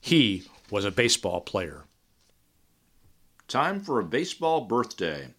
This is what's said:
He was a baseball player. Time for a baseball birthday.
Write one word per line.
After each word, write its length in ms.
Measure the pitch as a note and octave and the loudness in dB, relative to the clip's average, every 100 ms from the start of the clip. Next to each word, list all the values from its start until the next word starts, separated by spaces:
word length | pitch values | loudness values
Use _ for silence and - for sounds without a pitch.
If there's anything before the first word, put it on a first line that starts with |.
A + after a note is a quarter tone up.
He 420 | - E3 A2+ F#2 - - - | 2 4 6 2 -6 -20 -6
was 140 | G#2 | -2
a 80 | G2+ | 0
baseball 480 | F2 A#2+ - F#2 F2 | 2 2 2 0 -4
player. 460 | - G2 E2+ D2+ - _ _ _ _ _ _ _ _ _ _ _ _ _ _ _ - | -4 -4 -4 -10 -20 _ _ _ _ _ _ _ _ _ _ _ _ _ _ _ -6
Time 320 | C3 D#3+ G3+ | 0 0 -2
for 200 | G3 B2 | -2 -2
a 40 | |
baseball 580 | E2+ B2+ F3+ - E3 D#3+ | 0 -2 -4 -2 0 0
birthday. 680 | G#2+ A#2 A#2+ - E2+ C#2+ C2 | 0 0 0 -4 -4 -4 -10